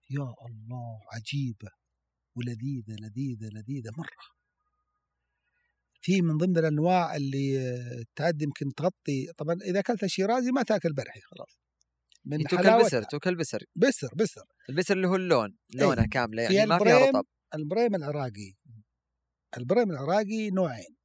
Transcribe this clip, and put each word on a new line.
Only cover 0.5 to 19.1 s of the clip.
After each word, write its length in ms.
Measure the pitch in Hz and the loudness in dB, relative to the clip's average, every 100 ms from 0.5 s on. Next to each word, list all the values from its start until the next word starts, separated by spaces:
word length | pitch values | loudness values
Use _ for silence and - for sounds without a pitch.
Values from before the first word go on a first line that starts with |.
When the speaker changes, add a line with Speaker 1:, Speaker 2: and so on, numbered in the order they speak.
| 110 110 123 120 110 101 | -16 -12 -12 -10 -14 -12
Speaker 1:
عجيبة 560 | 113 110 143 131 110 104 _ _ _ _ _ _ 120 | -12 -6 -4 -4 -6 -16 _ _ _ _ _ _ -10
ولذيذة، 600 | 120 113 131 135 107 107 | -8 -6 -6 -8 -10 -14
لذيذة، 500 | 107 107 139 113 110 | -12 -8 -6 -8 -12
لذيذة 380 | 104 107 139 110 123 | -14 -10 -10 -8 -12
مرة. 380 | - - - _ _ _ _ _ _ _ _ _ _ _ _ _ _ _ _ _ | -14 -16 -20 _ _ _ _ _ _ _ _ _ _ _ _ _ _ _ _ _
في 200 | - 190 | 0 2
من 160 | 170 156 | 4 2
ضمن 200 | 185 170 | 2 4
الأنواع 580 | 160 151 165 180 170 151 | 2 2 4 4 2 -2
اللي 600 | 139 135 139 135 127 123 120 120 117 - | -2 -2 0 0 -2 -6 -8 -12 -12 -2
تعد 260 | 160 156 | -2 0
يمكن 320 | 147 - 139 | -4 -4 -6
تغطي، 540 | - 165 - - 135 135 - | -2 -2 -2 -4 -4 -4 -6
طبعًا 180 | 151 170 | -4 -4
إذا 240 | 196 190 | 0 -2
أكلت 240 | 190 226 | 0 -2
الشيرازي 480 | 196 - 196 254 247 | -2 0 0 2 2
ما 120 | 269 | 0
تاكل 300 | 240 208 170 | 2 0 0
برحي 280 | 143 - - | -4 -8 -16
خلاص. 380 | - - - _ _ _ _ _ _ _ 139 | -20 -20 -20 _ _ _ _ _ _ _ -6
من 160 | 151 | -4
Speaker 2:
يتوكل 160 | 147 180 | 0 4
Speaker 1:
حلاوتها. 300 | 190 226 226 | 6 6 4
Speaker 2:
بسر، 160 | 123 | -2
توكل 320 | 104 147 185 175 | -2 -4 -2 -2
بسر. 280 | 160 110 - - | -4 -6 -8 2
Speaker 1:
بسر، 340 | 254 - 127 160 | 2 2 -6 -2
بسر. 280 | 214 - - _ - | -2 -2 -20 _ -6
Speaker 2:
البسر 240 | 143 180 | -4 0
اللي 140 | 190 185 | 2 2
هو 80 | 185 | 0
اللون، 420 | 185 143 104 - _ | 4 2 2 -6 _
Speaker 1:
إيه. 80 | 127 | 2
Speaker 2:
لونها 240 | 143 123 107 | 2 4 2
كاملة، 420 | 131 117 110 117 | 2 0 0 2
Speaker 1:
في 60 | |
Speaker 2:
يعني 160 | 196 214 | 4 4
ما 80 | 170 | 4
فيها 200 | 202 - | 6 8
Speaker 1:
البريم، 180 | 269 262 | 6 4
Speaker 2:
رطب. 120 | - _ _ 156 | -2 _ _ -6
Speaker 1:
البريم 400 | 151 196 240 196 | -2 0 2 0
العراقي. 580 | 143 147 131 101 98 95 _ 113 _ _ _ | -2 -4 -6 -8 -16 -18 _ -20 _ _ _